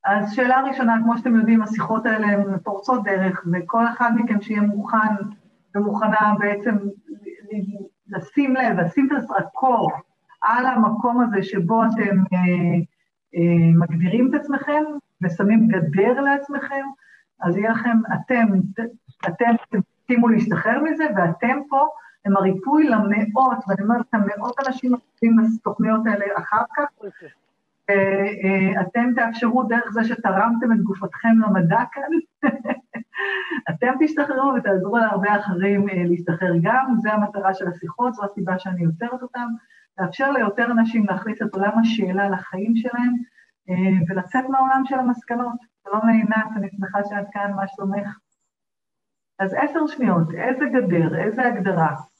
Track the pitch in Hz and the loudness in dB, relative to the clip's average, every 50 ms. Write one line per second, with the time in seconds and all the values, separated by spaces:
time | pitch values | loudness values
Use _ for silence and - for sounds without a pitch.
0 | - 196 202 208 202 - - 254 254 254 254 269 269 277 - - 247 226 226 226 | 0 0 0 0 0 -2 -2 -2 2 2 2 2 2 -2 -2 0 2 2 2 2
1 | 226 226 240 240 - 254 226 226 226 226 226 226 214 208 - - - - 220 220 | 2 2 0 0 0 2 4 4 6 6 4 4 4 2 -2 -4 -2 -2 -2 -2
2 | - 240 220 220 214 208 202 202 202 196 190 180 - 214 202 196 - - 254 226 | 0 0 -2 0 2 2 2 2 0 0 -2 -4 -4 -6 -8 -6 -2 0 0 0
3 | 202 202 196 185 190 185 180 - - 170 175 180 165 - - 226 220 208 - - | 0 0 0 0 0 0 -2 -2 -4 -2 -2 -2 -2 0 0 2 2 2 0 0
4 | 269 240 233 226 220 - 214 202 - - 214 208 208 208 202 - - - - 220 | 0 2 2 2 2 0 0 -2 -2 -2 -2 0 0 0 0 -2 -4 0 0 2
5 | 214 214 208 202 - - - _ _ _ _ _ _ _ - 202 208 208 208 - | 2 2 0 -2 -6 -10 -12 _ _ _ _ _ _ _ -4 -2 -2 -2 0 0
6 | 220 208 214 214 214 208 202 208 208 202 202 202 - 247 214 196 202 202 - - | 0 2 2 2 2 2 2 2 0 -2 -2 -2 -2 -2 -2 -2 -2 -4 -10 -10
7 | _ - - - - - - - 214 202 214 208 185 196 - 196 196 - _ _ | _ -20 -20 -16 -16 -18 -18 -18 -16 -10 -8 -8 -6 -8 -10 -12 -14 -18 _ _
8 | _ - 196 190 - - - 294 285 262 254 262 254 226 196 175 170 170 - 285 | _ -10 -10 -10 -10 -2 0 0 2 2 2 2 2 2 2 2 0 0 2 2
9 | 269 - 285 262 - - 220 196 - - _ - 269 262 240 214 208 196 - - | 2 2 2 -2 -2 -2 -2 -4 -4 -4 _ 0 2 2 2 4 2 0 -2 -4
10 | - _ _ _ _ _ - _ - 214 233 240 254 254 254 220 220 - 226 - | -14 _ _ _ _ _ -10 _ 0 0 2 2 2 2 2 2 2 2 2 0
11 | - 240 240 247 240 220 202 196 190 - - 190 170 170 226 226 220 233 - 202 | 0 0 2 2 2 2 0 -2 -2 -2 -2 -2 0 2 2 2 2 2 2 0
12 | 208 196 196 185 185 - 185 180 180 180 180 170 170 175 170 175 170 - _ _ | 0 2 2 2 2 2 2 2 2 2 2 2 2 2 2 0 -2 -2 _ _
13 | _ _ _ _ _ _ - 175 170 170 170 170 165 165 165 170 170 - 170 165 | _ _ _ _ _ _ -2 0 2 4 4 6 6 6 6 6 4 2 0 0
14 | 185 175 196 240 254 269 311 294 - - 277 277 - - 294 302 302 302 294 285 | 0 2 2 2 2 2 2 0 -2 -2 -6 -4 -2 0 0 0 0 -2 -6 -10
15 | _ _ _ _ 185 185 165 - 202 202 220 226 220 226 208 185 165 147 143 185 | _ _ _ _ -4 -4 -2 0 2 4 6 6 6 4 4 2 0 0 2 2
16 | 202 233 247 262 277 277 277 277 277 - 285 262 - - 277 277 277 277 269 _ | 4 4 2 2 2 2 0 0 -2 -6 -8 -8 -6 -6 -6 -6 -6 -8 -12 _
17 | _ _ - _ _ _ _ _ - 170 175 202 208 226 226 226 - 240 233 226 | _ _ -20 _ _ _ _ _ -4 -2 0 0 0 0 0 0 0 2 2 2
18 | 220 - - - - - 254 240 226 208 190 185 - - - - 226 233 - - | 2 2 -4 -6 -2 0 2 2 4 4 4 0 0 -2 -4 -8 -8 -8 -10 -16
19 | _ - - _ - 175 165 - 240 233 233 - - _ - 196 - _ _ _ | _ -20 -18 _ -8 -8 -2 0 2 2 2 0 -2 _ -4 -4 -4 _ _ _
20 | _ - 247 233 233 226 226 - 196 - 170 165 - 220 240 285 302 320 294 311 | _ 0 2 2 4 4 4 2 2 0 -2 -2 0 0 0 0 0 -2 -2 -2
21 | 311 294 208 185 175 165 170 - 247 240 262 294 285 - 277 269 294 320 302 - | -2 -2 0 0 0 0 0 -2 -2 -2 -2 -2 -4 -2 0 2 2 0 -2 -10
22 | - - _ _ _ 202 196 196 185 190 - - - 269 302 311 302 262 226 202 | -20 -20 _ _ _ 0 2 2 2 2 0 0 -2 2 4 4 4 4 4 2
23 | 208 208 208 208 - - - 254 262 254 233 226 - 190 196 196 196 214 240 240 | 2 2 0 0 -2 0 2 2 2 2 2 -2 -2 -4 -4 -2 0 -2 -2 -2
24 | 233 _ - 214 202 196 202 208 - - 240 - 277 262 262 - - 247 247 247 | -2 _ 0 0 0 0 -2 -6 -8 -6 -6 -4 -4 -4 -6 -4 -2 -2 -2 -2
25 | _ _ _ _ 233 226 226 226 226 226 226 - _ - - - - 214 220 226 | _ _ _ _ 2 4 6 6 4 4 0 -2 _ -6 -2 -2 0 0 0 0
26 | 226 226 208 202 202 202 202 196 - - 214 226 233 - - 294 294 294 _ _ | 0 -2 -2 -2 -2 -4 -4 -6 -4 -2 -2 -2 -2 -2 -2 -4 -4 -4 _ _
27 | 214 196 - - 165 147 _ _ _ _ _ _ _ _ _ _ _ - 202 196 | -16 -16 -16 -16 -20 -20 _ _ _ _ _ _ _ _ _ _ _ 0 2 2
28 | 196 196 196 196 196 208 214 - 190 190 196 190 190 185 - 202 185 175 - 233 | 2 2 0 0 -2 -2 -4 -2 0 0 2 2 2 0 0 0 -4 -2 -2 0
29 | 240 254 240 254 233 226 226 - 247 226 240 254 240 202 233 233 226 220 208 226 | 0 2 2 0 0 -2 -2 -2 -2 0 0 0 0 0 0 -2 -2 -2 -2 -2
30 | 226 226 247 - - 202 190 190 214 233 233 233 254 233 226 196 180 185 190 - | -2 -2 -2 -2 -2 -2 0 2 2 2 0 0 2 2 2 2 2 -2 -4 -6
31 | 196 185 - - - 226 226 226 220 208 190 185 170 165 - - - - - 277 | -6 -10 -10 -2 2 4 4 6 6 4 2 2 4 4 2 2 0 -2 -6 -10
32 | 277 294 330 330 - _ _ _ - 262 - - - 233 247 - _ _ - 233 | -6 -2 -2 -2 -4 _ _ _ -2 -2 -2 -2 -6 -8 -8 -8 _ _ -16 -16
33 | 233 _ - - 392 392 392 370 370 - 339 247 - - 170 - 247 247 262 269 | -16 _ -10 -8 -6 -4 -4 -6 -6 -6 -8 -8 -6 -8 -4 -2 0 0 2 2
34 | 311 302 311 302 285 285 269 262 277 277 254 240 - 202 196 185 180 196 226 233 | 0 0 2 -2 -2 -2 0 0 0 0 0 0 0 0 0 0 0 0 2 2
35 | 226 214 196 190 190 208 214 196 - 196 180 175 190 202 202 202 196 202 190 180 | 2 2 0 0 0 0 0 0 0 -2 -2 0 0 2 2 2 0 0 0 -2
36 | 175 175 175 170 - - 165 - 185 175 170 170 165 208 233 262 262 262 240 196 | 0 0 0 0 0 -4 -4 -2 0 0 2 2 2 2 2 2 2 2 0 0
37 | 214 214 214 214 208 208 - 202 190 190 190 - 196 175 170 - - 165 - - | 0 0 0 0 -2 -2 -4 -2 -2 -2 -2 -2 -6 -8 -8 -8 -12 -14 -4 -2
38 | 247 247 226 208 202 202 - 208 180 185 185 185 - 190 180 175 170 165 160 - | -2 -2 -2 -4 -8 -8 -6 -6 -4 -4 -4 -4 -4 -6 -4 0 0 -2 -2 -2
39 | 233 240 254 254 254 247 - 247 240 233 233 226 _ _ _ _ _ _ _ - | -6 -8 -8 -10 -10 -10 -10 -8 -8 -8 -8 -10 _ _ _ _ _ _ _ -6
40 | 185 165 - - 277 277 277 262 208 202 - 247 233 240 233 226 226 226 - 226 | -6 -6 -2 -2 -2 0 2 0 0 0 0 -2 -2 2 2 2 2 2 2 0
41 | 202 196 190 - - 214 214 - 214 - - 190 202 208 214 226 226 226 220 220 | 0 2 0 -2 -4 -8 -6 -6 -6 -6 -2 -2 -2 2 2 2 2 2 2 0
42 | 190 180 185 196 202 196 190 185 - - - 185 214 226 233 226 226 247 240 240 | -2 -2 0 0 0 0 -2 -4 -6 -10 -8 -6 -2 0 0 0 0 -2 -4 -2
43 | 247 247 247 240 - _ _ _ _ _ _ _ _ 185 180 180 190 190 190 185 | 0 0 -2 -2 -6 _ _ _ _ _ _ _ _ -6 -2 0 2 2 2 2
44 | 165 165 190 190 190 - - 254 262 262 269 - 262 262 269 262 269 262 277 254 | 0 0 -2 -6 -6 -2 -4 -4 -2 0 0 2 2 2 2 0 0 -2 -2 0
45 | 254 247 240 233 - - 240 240 247 240 233 - - _ _ _ _ 196 202 220 | 0 0 -2 -2 -4 -6 -6 -4 -4 -6 -8 -10 -14 _ _ _ _ -4 -4 2
46 | 220 226 226 220 202 208 220 220 214 214 226 208 196 196 - 196 190 180 - 202 | 4 4 4 4 2 2 0 0 -2 -2 -6 -6 -6 -8 -8 -8 -10 -4 -4 -4
47 | 202 202 208 202 196 - - 202 202 202 196 190 196 196 - - 196 196 196 202 | -4 -4 -6 -8 -8 -8 -8 -6 -6 -4 -4 -6 -6 -8 -8 -8 -6 -4 -4 -4
48 | 196 - - - _ _ _ _ _ _ _ _ _ _ _ _ _ _ _ _ | -6 -8 -12 -16 _ _ _ _ _ _ _ _ _ _ _ _ _ _ _ _
49 | _ _ _ _ _ _ _ - 190 190 - - 285 285 - 330 311 302 - - | _ _ _ _ _ _ _ -6 -6 -4 -2 -2 -2 -2 0 -2 -2 -2 -2 0
50 | 254 190 180 170 160 156 - - - 254 254 262 294 247 247 254 202 180 175 165 | 0 2 2 2 0 0 -4 -4 -4 -4 -2 -2 -2 0 0 0 0 2 2 2
51 | 165 156 - 160 170 214 214 - - 226 208 196 185 196 180 165 160 147 139 - | 2 0 0 -2 -2 -2 -2 0 0 0 0 -2 -2 -2 0 0 0 0 -2 -6
52 | - _ _ | -12 _ _